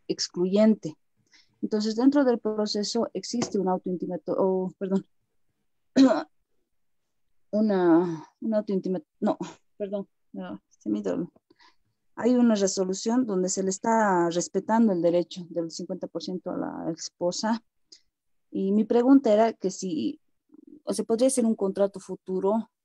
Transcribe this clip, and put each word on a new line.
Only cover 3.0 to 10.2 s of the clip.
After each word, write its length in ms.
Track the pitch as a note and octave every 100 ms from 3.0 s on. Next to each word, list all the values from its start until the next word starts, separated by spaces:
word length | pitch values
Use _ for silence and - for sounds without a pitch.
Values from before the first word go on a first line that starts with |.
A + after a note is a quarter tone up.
| -
existe 460 | F#3+ - A#3+ - G3+
un 80 | F#3
autointimato-, 680 | F#3 F#3 F3+ D#3+ F3+ - -
oh, 340 | G3 F#3 F#3 -
perdón, 260 | F#3+ F#3+ - _ _ _ _ _ _ _ _ -
<clears throat> 340 | C4 - - _ _ _ _ _ _ _ _ _ _ _ _
una, 760 | G#3 A3 F#3+ F3 E3 F3 D#3+ - _
un 120 | A3+
autointimato-, 520 | G#3+ G#3 F#3+ F#3 F3+ - _
no, 180 | G#3 - F3 - _ _
perdón, 300 | G3+ G3+ G3 _